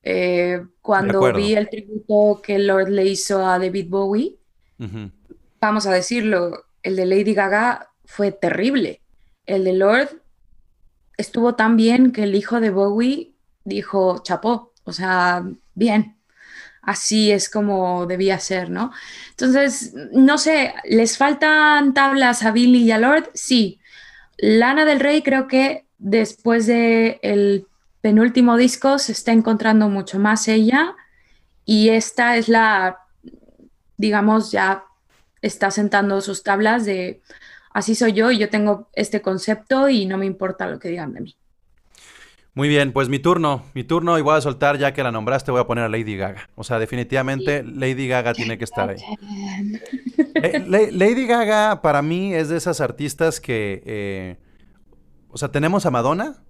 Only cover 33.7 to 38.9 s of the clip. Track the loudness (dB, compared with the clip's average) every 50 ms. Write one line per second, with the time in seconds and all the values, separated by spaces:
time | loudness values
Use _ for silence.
33.7 | _ _ _ _ _ -4 -2 0 0 2 2 4 2 2 0 -2 -2 0 0 0
34.7 | -2 -4 -8 _ _ _ _ _ _ _ _ _ _ _ -8 -8 -4 -2 -2 -2
35.7 | 0 -2 -2 0 0 0 0 0 -2 -4 -4 -6 -10 -8 _ -2 0 2 2 2
36.7 | 0 0 -2 -4 -4 -6 -6 -10 -12 _ _ _ -20 -20 -20 -20 -20 -20 _ _
37.7 | _ -6 -2 -2 0 2 2 2 2 2 2 2 2 0 0 -2 0 0 0 0
38.7 | 0 -2 -6 _